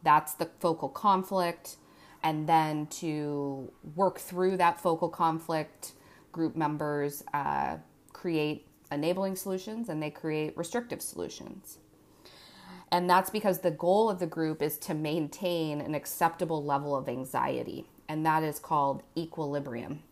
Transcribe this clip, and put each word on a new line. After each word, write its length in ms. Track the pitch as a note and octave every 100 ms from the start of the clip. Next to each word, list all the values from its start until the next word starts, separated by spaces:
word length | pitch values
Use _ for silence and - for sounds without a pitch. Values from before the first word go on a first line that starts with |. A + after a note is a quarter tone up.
That's 320 | E3 D3+ -
the 160 | - E3 -
focal 300 | F3 E3 C#3+
conflict. 880 | - G#3 F#3+ F#3 F#3+ F3 E3+ - - - - - -
And 240 | D#3 D#3 D#3
then 400 | D#3+ D#3 D#3 D3+
to 840 | - E3+ D3+ D3 C#3+ C#3+ C#3 C3 - -
work 240 | D#3 F#3+ -
through 380 | - F3+ F#3 F#3+
that 220 | E3+ E3
focal 280 | F#3 E3 E3+
conflict, 840 | - E3 D#3+ - E3 D#3 - - - - - -
group 240 | - D#3+ C#3+
members, 680 | D3+ D3+ D3+ D3 C#3+ C#3+ -
uh, 460 | D3 C#3+ - C#2+ D#3+ - _ _
create 540 | - F3+ D#3+ D3+ D3+ - _ -
enabling 440 | D3 D#3 F#3 G3 F#3
solutions 520 | G3 F#3+ F#3+ A3 A#3
and 140 | D#3
they 80 | D3+
create 460 | D3 D#3+ D#3 D3+ -
restrictive 440 | E3+ A#3+ A#3+ -
solutions. 760 | - - F2 - - - - - - - _ - - - - - F#3 F#3 -
And 160 | F3 F3+
that's 220 | F3+ F#3+
because 300 | G#3+ G#3 F3
the 100 | F3+
goal 400 | D#3 F3 G3 A3+
of 80 | F#3+
the 80 | F3
group 340 | E3 D#3+ D#3
is 160 | D3+ D3+
to 160 | -
maintain 840 | D#3 D3+ E3 D3 - F#3 F3 D#3+ D3
an 140 | C#3+
acceptable 720 | D3 - - E3 E3 E3+ D#3+
level 320 | C#3+ C#3+ D3 C#3
of 120 | C3
anxiety, 800 | B2+ C3 C3 C3+ C3 - - - - -
and 180 | D#3 D#3+
that 160 | D#3
is 160 | D#3 D3
called 460 | - D#3 C#3 C#3 - -
equilibrium. 840 | E3 - D3 C#3+ C#3+ A#2 - D3+ -